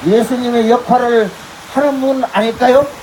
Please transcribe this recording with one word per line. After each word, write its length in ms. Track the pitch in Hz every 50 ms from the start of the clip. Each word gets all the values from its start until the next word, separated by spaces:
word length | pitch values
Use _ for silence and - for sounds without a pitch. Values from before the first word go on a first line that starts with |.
| 131
예수님의 640 | 160 196 226 233 - 262 247 247 240 240 233 220 220
역할을 580 | 226 247 - - 254 247 247 240 240 226 214 190 - - - - - - - - -
하는 260 | 269 285 294 269 262
분 240 | 262 269 269 262 254
아닐까요? 600 | - - 180 214 226 226 233 247 247 247 269 285 285 - -